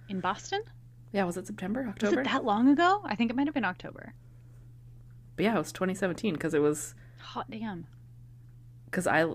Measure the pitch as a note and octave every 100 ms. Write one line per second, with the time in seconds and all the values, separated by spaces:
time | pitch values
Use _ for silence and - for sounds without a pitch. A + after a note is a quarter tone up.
0 | - F#3+ F3+ G#3 - G4 A4+ - - -
1 | - G3 F3+ F3 - G#3 F#3 A#3+ B3+ G3
2 | G#3 A3+ B3+ C4 A#3+ G#3 B3+ C#4+ F4 G4+
3 | F#4+ G3+ A#3 B3 C#4+ D4 G3 F3+ - -
4 | - - - - - - - - - -
5 | - - - - G3 G#3 D#3 - F#3 F#3
6 | F#3+ E3 A3 D3+ E3 D3+ D3 D3+ - -
7 | - - - A#3+ - A3 A3 F3 E3 -
8 | - - - - - - - - - -
9 | F3 D3+ E3